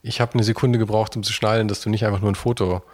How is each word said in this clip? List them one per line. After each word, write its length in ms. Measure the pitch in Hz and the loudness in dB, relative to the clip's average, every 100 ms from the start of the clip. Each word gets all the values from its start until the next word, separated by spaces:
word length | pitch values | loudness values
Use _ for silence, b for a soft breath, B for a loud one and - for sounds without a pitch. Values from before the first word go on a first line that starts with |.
ich 180 | 117 - | -8 -2
hab 140 | 117 | 0
eine 100 | 123 | 2
Sekunde 360 | 107 110 131 120 | 0 2 2 2
gebraucht, 360 | 107 107 107 113 | 2 0 0 -4
um 60 | |
zu 100 | 101 | -6
schnallen, 360 | - 107 113 107 | -2 2 2 0
dass 140 | 101 | -2
du 100 | 107 | -2
nicht 160 | 107 110 | 0 0
einfach 140 | 98 | 0
nur 100 | 104 | 0
ein 40 | 98 | 0
Foto, 420 | 123 120 92 90 - | -2 0 0 -2 -6